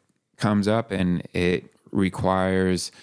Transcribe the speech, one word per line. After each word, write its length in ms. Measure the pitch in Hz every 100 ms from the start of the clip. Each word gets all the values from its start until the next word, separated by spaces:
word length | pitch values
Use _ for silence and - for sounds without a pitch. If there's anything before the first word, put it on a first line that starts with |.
| _ _ _ -
comes 320 | 104 104 101
up 200 | 110 117
and 320 | 95 90 87 -
it 320 | 92 90 90 - _ -
requires 1000 | - 92 - 95 95 95 95 92 87 - -